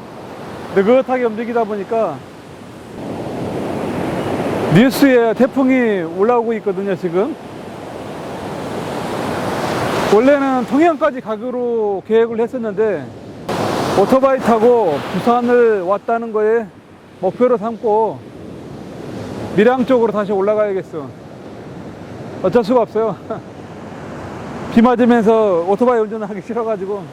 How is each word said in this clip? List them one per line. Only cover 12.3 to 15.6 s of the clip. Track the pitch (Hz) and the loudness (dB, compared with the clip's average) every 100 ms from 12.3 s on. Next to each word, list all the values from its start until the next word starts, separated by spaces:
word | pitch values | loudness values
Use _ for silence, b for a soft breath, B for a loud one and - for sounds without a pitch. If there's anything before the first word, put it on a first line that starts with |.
| 226 | 0
했었는데 | 233 262 226 185 220 165 120 110 - - - - - - - - | -2 -2 -4 0 0 0 -6 -12 -16 -12 -6 -4 -2 -2 0 2
오토바이 | 196 262 269 262 | 4 4 4 4
타고 | 202 226 240 240 185 143 - | 4 6 6 6 4 0 -2
부산을 | 185 233 240 240 247 | -2 2 2 4 6